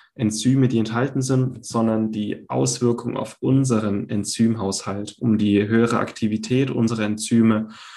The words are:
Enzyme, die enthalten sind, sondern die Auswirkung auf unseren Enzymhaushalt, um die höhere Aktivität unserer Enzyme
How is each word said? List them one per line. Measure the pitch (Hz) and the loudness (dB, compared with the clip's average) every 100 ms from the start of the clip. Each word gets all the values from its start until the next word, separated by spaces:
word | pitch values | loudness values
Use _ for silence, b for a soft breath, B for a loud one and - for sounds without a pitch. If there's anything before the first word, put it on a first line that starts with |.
| B | B
Enzyme, | - 110 107 127 135 127 | -4 -4 0 2 4 4
die | 113 | 2
enthalten | 110 117 135 135 | 0 -2 -2 -2
sind, | 131 131 127 - - | 0 0 0 -4 -6
sondern | 117 113 110 110 | 0 0 0 -2
die | 107 104 - - | -4 -6 -8 -6
Auswirkung | 123 135 - 120 120 120 - | -2 -2 0 0 0 -4 -6
auf | - - | -8 -4
unseren | 131 135 131 110 104 101 - | 2 2 4 0 0 -4 -4
Enzymhaushalt, | 107 101 - 113 110 98 98 - 101 107 - | -4 -4 0 2 2 -2 -4 -6 -8 -10 -4
um | 123 104 | 0 2
die | 104 101 104 | 4 4 4
höhere | 113 113 110 | 4 4 0
Aktivität | - - 110 107 - 127 135 | -2 -4 -2 -2 -2 0 0
unserer | 123 113 113 104 | 0 0 0 -4
Enzyme | 107 - 117 113 107 110 B B | -4 0 4 4 4 -2 B B